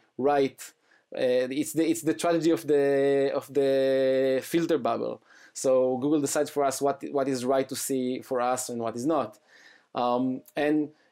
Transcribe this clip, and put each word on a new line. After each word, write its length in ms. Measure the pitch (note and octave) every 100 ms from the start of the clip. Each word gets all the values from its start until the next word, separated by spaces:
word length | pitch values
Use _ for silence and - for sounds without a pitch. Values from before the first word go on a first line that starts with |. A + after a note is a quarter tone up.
| _ -
right, 420 | C3+ C#3+ C3+ - - - _ _ _ -
uh, 320 | C3 B2+ B2+
it's 240 | C3+ C#3+
the, 160 | D3 E3
it's 120 | -
the 120 | D3
tragedy 380 | D#3+ F3 E3+ D#3+
of 160 | D#3+ C#3+
the, 640 | C#3+ C#3 C#3 C#3 C#3 C#3
of 180 | C#3 -
the 880 | C#3 C#3 C3+ C3+ C3+ C3 C3 C3 C3
filter 340 | B2 E3+ E3 D3+
bubble. 440 | A#2+ A2 A#2 A2+ _ - -
So 440 | - C#3 C3 B2+ B2+
Google 220 | C#3+ D3+
decides 300 | C#3 D#3 D3
for 160 | C#3+ C#3
us 160 | C3
what, 200 | C#3 C#3 D3+
what 160 | C#3+ C3+
is 180 | C3 B2
right 220 | C3+ C3+
to 60 | C3
see 460 | - C3 B2+ B2+
for 200 | - B2+
us 280 | B2 B2+ -
and 120 | A#2+
what 140 | A2+ A#2
is 100 | C3
not. 340 | D#3 A2 - _ - - _ _ -
Um, 460 | B2 B2 C3 C3 - -
and 340 | D3 D3+ D3 - _